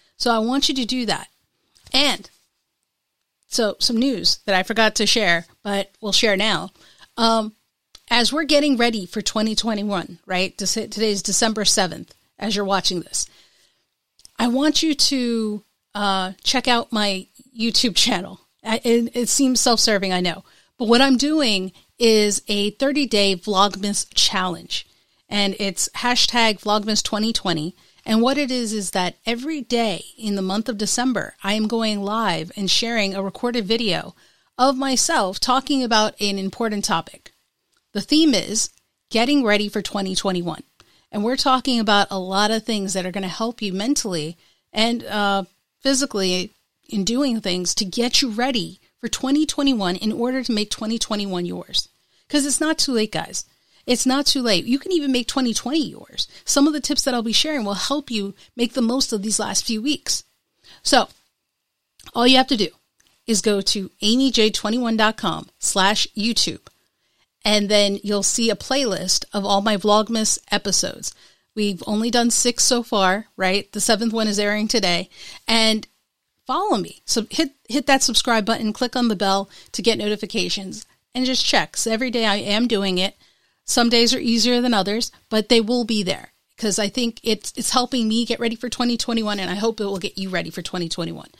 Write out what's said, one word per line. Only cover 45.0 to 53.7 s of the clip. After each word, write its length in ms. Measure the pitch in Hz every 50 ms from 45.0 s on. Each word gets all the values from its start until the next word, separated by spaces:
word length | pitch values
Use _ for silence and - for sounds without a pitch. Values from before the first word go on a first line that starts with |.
| -
uh, 400 | - 202 214 202 202 196 196 190 - _ _ _ _ _ _
physically 720 | - 269 277 254 277 - - 202 190 185 180 185 180 - - _ _ _ _ _ _ -
in 160 | - 202 185
doing 360 | 170 233 254 294 269 233 220
things 340 | - 196 180 180 180 170 -
to 100 | - 208
get 380 | 185 - 240 233 247 - -
you 80 | 285 240
ready 500 | 208 220 240 269 240 214 170 165 185 - _ _ _ _
for 80 | - 226
twenty 360 | - - - 262 277 302 311
twenty-one 500 | 294 - - 277 277 262 214 190 175 185
in 160 | 180 - 214
order 320 | 220 233 233 254 254 262 240
to 80 | -
make 180 | 226 208 208 208
twenty 280 | - - 226 214 226 226
twenty-one 460 | - - 214 208 202 196 185 180 175
yours. 440 | 175 180 175 170 - - - - - _ _ _ _ _ _ _ -
'Cause 180 | - 294 269
it's 140 | 294 - -
not 180 | 311 311 320 -
too 140 | - 277
late, 200 | 254 180 180 214
guys. 320 | - 160 165 - - - - _ _ _ _ _